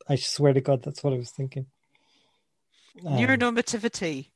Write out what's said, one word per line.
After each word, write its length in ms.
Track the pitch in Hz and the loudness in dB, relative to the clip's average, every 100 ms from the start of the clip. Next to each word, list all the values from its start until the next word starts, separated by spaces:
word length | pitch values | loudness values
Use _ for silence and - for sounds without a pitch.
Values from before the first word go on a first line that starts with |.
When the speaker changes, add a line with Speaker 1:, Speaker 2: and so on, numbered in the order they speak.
| - | -2
Speaker 1:
I 80 | 139 | -2
swear 360 | - - 143 | -2 2 4
to 80 | 135 | 4
God, 220 | 135 131 | 4 0
that's 200 | 143 - | -2 -4
what 80 | 143 | -2
I 40 | 127 | -2
was 140 | 120 | -4
thinking. 360 | - 135 135 131 _ _ _ _ _ _ _ _ _ _ _ _ - | -8 -8 -8 -12 _ _ _ _ _ _ _ _ _ _ _ _ -14
Um, 100 | 175 143 | -2 0
Speaker 2:
Neuronormativity. 1120 | 254 262 240 233 - 208 226 - 175 135 139 | 2 2 2 0 -2 -2 -4 -4 -4 -6 -10